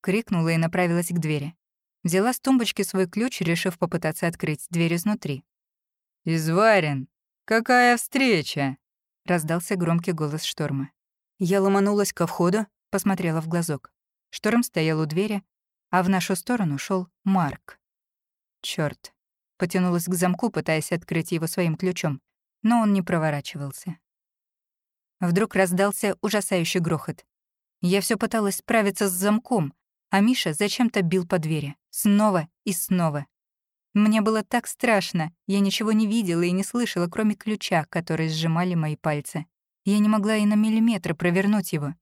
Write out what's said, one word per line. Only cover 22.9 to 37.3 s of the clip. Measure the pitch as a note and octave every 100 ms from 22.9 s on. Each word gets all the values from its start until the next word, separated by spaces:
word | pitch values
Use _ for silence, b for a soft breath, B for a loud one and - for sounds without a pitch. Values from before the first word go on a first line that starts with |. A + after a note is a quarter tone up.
не | G3
проворачивался. | E3+ E3+ D#3 D3 - D3+ C#3 - - E3 _ _ _ _ _ _ _ _ _ _ _ _
Вдруг | F3 E3+ A3
раздался | F#3+ F#3+ F3+ G3+ G3+ G#3 -
ужасающий | G#3+ G#3 - F#3 E3 F#3
грохот. | E3 D#3+ - D3 _ _ _ _ _ _
Я | F3 G3
всё | F#3+ G#3+
пыталась | G#3+ A3+ G3+ F#3+
справиться | - A3+ G3+ G3 G3+
с |
замком, | F3+ G3+ G#3+ - A#3 C#3+ - _ _ _
а | G3
Миша | G#3+ B3+ F3
зачем-то | D3+ G#3 - A#3 G#3+
бил | F3 F#3 F3+
по | F3+
двери. | D#3+ D#3 C#3+ - _
Снова | - G#3 G3+ G#3+ F3+ D3+ _
и | -
снова. | F3+ - F3+ E3 D3 D3+ _ _ _ _ _ _
Мне | G3+ G#3+ A3
было | G#3+ A3
так | G#3+ A#3+ -
страшно, | - A#3+ G#3 F#3 F3 D#3+ _ -
я | G3
ничего | G3 - A3
не | A3 G#3+
видела | A3+ F#3+ E3+
и | F3
не | F3+
слышала, | G3 A#3+ A#3 - F3
кроме | E3+ G#3+